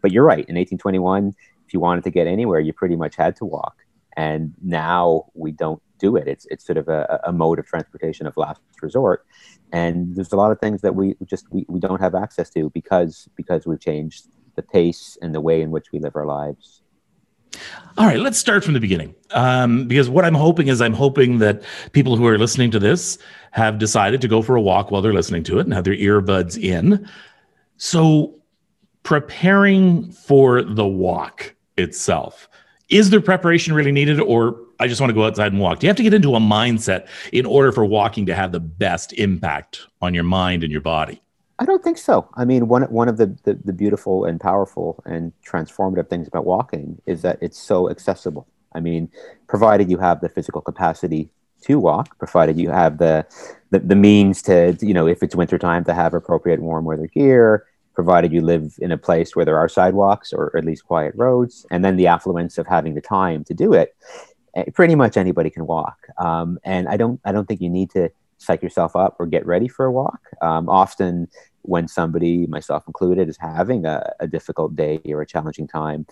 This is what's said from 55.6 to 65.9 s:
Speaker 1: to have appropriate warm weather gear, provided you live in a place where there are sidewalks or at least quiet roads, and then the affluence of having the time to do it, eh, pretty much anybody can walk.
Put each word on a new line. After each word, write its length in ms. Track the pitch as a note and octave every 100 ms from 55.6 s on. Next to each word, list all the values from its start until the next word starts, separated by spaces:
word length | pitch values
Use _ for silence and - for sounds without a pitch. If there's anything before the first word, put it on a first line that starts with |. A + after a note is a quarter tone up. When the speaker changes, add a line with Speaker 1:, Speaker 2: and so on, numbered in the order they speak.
| F2 E2+
Speaker 1:
to 80 | E2+
have 220 | E2+ E2
appropriate 460 | E2+ - E2 F2 D#2+
warm 260 | E2 D#2+ D#2+
weather 200 | D#2 D#2+
gear, 580 | - C#3 B2+ A2+ G#2+ _ _ _
provided 400 | - F2 F2 E2+
you 80 | E2
live 320 | E2 E2+ D2+ -
in 120 | F2+
a 60 | D#2+
place 400 | - E2+ E2+ -
where 80 |
there 140 | D#2+ D#2
are 100 | E2
sidewalks 640 | - F#2 F#2+ G2 G#2 -
or 240 | - D2+ E2
at 80 |
least 220 | D#2 D#2+ _
quiet 260 | E2+ D2+
roads, 520 | - B2 B2 B2 - -
and 140 | F2
then 120 | F#2+ F#2
the 100 | F2+
affluence 500 | E2+ - E2+ E2+ -
of 100 | D#2+
having 280 | F2+ D#2
the 80 | D2+
time 420 | - G2 F#2 D#2+
to 80 | D2+
do 220 | E2+ G3
it, 200 | C3 - _ - - - _ _
eh, 100 | - -
pretty 220 | - E3+
much 240 | D#3 A#2+ G#2+
anybody 320 | F#2 E2+ D#2
can 160 | - D#2+
walk. 400 | D#2+ D#2